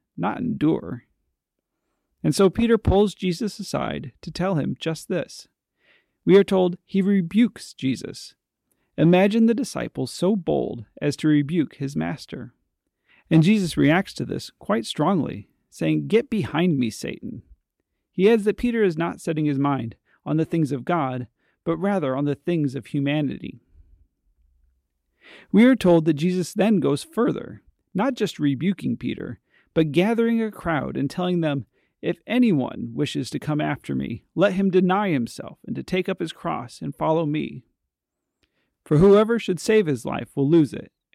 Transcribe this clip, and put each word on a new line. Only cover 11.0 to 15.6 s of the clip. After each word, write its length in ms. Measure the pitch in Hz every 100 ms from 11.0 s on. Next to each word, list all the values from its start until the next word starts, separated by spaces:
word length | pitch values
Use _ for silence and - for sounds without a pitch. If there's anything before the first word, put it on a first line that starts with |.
as 140 | 147 139
to 100 | 151
rebuke 480 | 151 143 175 139
his 220 | - 139 151
master. 580 | 165 156 - - 120 _ _ _ _ _ _ _ -
And 140 | 160
Jesus 340 | 160 214 175 151
reacts 380 | 143 170 190
to 100 | -
this 280 | - - - -
quite 260 | - 202 -
strongly, 640 | - 156 190 123 107 - _